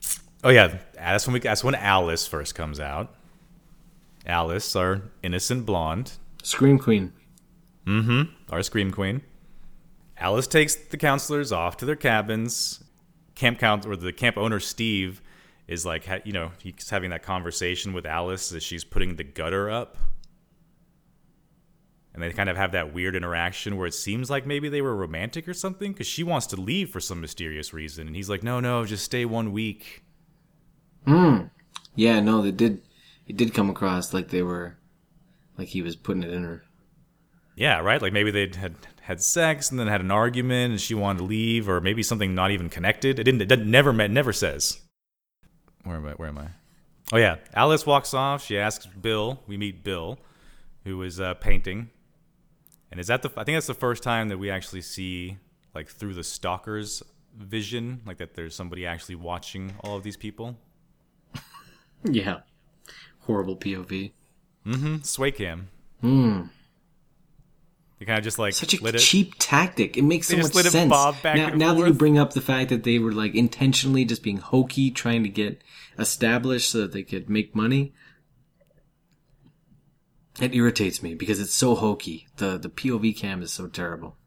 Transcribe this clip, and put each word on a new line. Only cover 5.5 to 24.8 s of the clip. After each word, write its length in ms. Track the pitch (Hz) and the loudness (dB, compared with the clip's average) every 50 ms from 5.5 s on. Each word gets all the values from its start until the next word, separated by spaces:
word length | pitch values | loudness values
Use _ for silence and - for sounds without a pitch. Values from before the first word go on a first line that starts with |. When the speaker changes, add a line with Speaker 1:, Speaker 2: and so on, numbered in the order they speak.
| 123 127 113 | -2 -2 -2
Speaker 1:
blonde. 480 | 107 98 85 80 78 80 101 131 - - - - - - - - | -2 -2 0 0 -2 -2 -4 -6 -8 -10 -16 -16 -16 -16 -10 -6
Speaker 2:
Scream 360 | - - - 131 139 139 131 | -4 0 6 8 8 8 8
Queen. 360 | - 120 110 101 95 90 - - _ _ - - _ _ _ _ _ _ _ _ - | 6 4 2 2 2 -2 -8 -14 _ _ -20 -20 _ _ _ _ _ _ _ _ -4
Speaker 1:
Mm-hmm. 440 | 92 104 110 110 120 120 127 151 170 - - - - - | 0 0 2 2 2 2 2 0 -2 -4 -14 -12 -8 -6
Our 100 | 85 95 | -4 -4
Scream 280 | - - 110 98 95 | -2 -2 0 0 0
Queen. 320 | 90 98 95 95 110 135 - - - - - - - - - - - - - - - - _ - - - | -2 -2 -2 -2 -2 -4 -8 -12 -20 -20 -20 -20 -20 -18 -18 -18 -18 -20 -20 -20 -20 -20 _ -20 -10 -4
Alice 280 | - 92 104 120 131 | -2 0 0 0 0
takes 280 | - - 156 151 147 - | 4 4 4 4 4 2
the 240 | - - - - 143 | -4 -6 -10 -6 0
counselors 520 | 160 147 139 139 - - 147 147 143 110 | 0 2 2 2 0 -2 -2 -2 -2 -2
off 280 | 101 85 85 87 - - | -2 -2 -2 -2 -4 -4
to 80 | 123 | -4
their 100 | 135 151 | -4 -2
cabins. 880 | - - 131 113 107 104 110 110 110 113 120 - - - - - - - _ _ _ _ _ _ _ _ _ - | 0 2 2 4 2 2 0 -2 -2 -2 -2 -4 -4 -4 -4 -6 -10 -16 _ _ _ _ _ _ _ _ _ -4
Camp 220 | - 135 120 120 - | 0 2 2 2 4
count-, 280 | 123 110 107 101 98 | 2 2 2 2 0
or 100 | 107 101 | -6 -8
the 160 | 87 87 90 - | -6 -6 -6 -4
camp 240 | - 120 120 113 | 0 0 0 2
owner, 240 | 101 107 113 110 98 | 2 0 0 0 -2
Steve, 600 | - - - - 113 113 107 98 95 92 92 - - - - - - _ _ _ _ | -4 -4 -4 -2 -2 0 0 0 -2 -2 -6 -10 -16 -20 -20 -20 -20 _ _ _ _
is 200 | - 85 82 82 | -10 -8 -6 -4
like, 180 | 87 82 82 - | -4 -4 -6 -6
ha-, 140 | 95 95 98 - | -6 -8 -8 -8
you 60 | 107 101 | -6 -6
know, 180 | 90 82 82 90 - - | -6 -6 -6 -10 -12 -16
he's 280 | 95 - - - - | -16 -14 -14 -10 -4
having 180 | 107 98 90 90 | -4 -4 -4 -4
that 140 | 85 82 - | -8 -8 -6
conversation 720 | - 95 92 85 87 - - 92 87 90 85 - 98 92 | -6 -6 -4 -4 -6 -6 -4 -2 -2 -2 -4 -4 -6 -6
with 100 | 90 82 | -6 -6
Alice 480 | 78 80 85 87 92 95 92 - - 90 | -4 -4 -4 -2 -4 -4 -6 -6 -8 -8
as 100 | 80 - | -8 -8
she's 220 | - 90 82 - | -8 -10 -10 -8
putting 320 | - - - - 90 87 | -2 2 2 2 2 0
the 80 | 78 78 | -4 -8
gutter 460 | 69 - - 78 82 92 98 101 104 | -10 -8 -6 -4 -2 -2 -2 -2 -2
up. 260 | 110 120 120 - - - - - - - - - _ _ _ _ _ _ _ _ _ _ _ _ _ _ _ _ _ _ _ _ _ _ _ _ _ _ _ _ _ _ _ _ _ _ _ _ - | -4 -6 -6 -6 0 2 4 4 4 2 -4 -12 _ _ _ _ _ _ _ _ _ _ _ _ _ _ _ _ _ _ _ _ _ _ _ _ _ _ _ _ _ _ _ _ _ _ _ _ -12
And 100 | 80 85 | -8 -8
they 100 | 85 - | -6 -2
kind 160 | - 101 95 | -2 -2 -2
of 80 | 87 | -2
have 160 | 95 98 90 95 | -2 -2 -2 -2
that 200 | 90 80 76 76 | -2 -4 -4 -6
weird 220 | 87 90 95 92 | -6 -4 -4 -4
interaction 640 | 90 90 87 87 85 85 90 92 - - 107 101 | -4 -4 -4 -4 -2 -2 -4 -4 -6 -8 -6 -6
where 100 | 92 92 | -4 -6
it 80 | 85 - | -6 -6
seems 340 | - - 98 104 120 127 123 | -6 -6 -4 -4 -4 -4 -4
like 160 | 139 139 127 | -4 -6 -4
maybe 240 | 139 143 143 147 147 | -4 -6 -4 -4 -4
they 140 | 143 143 | -4 -2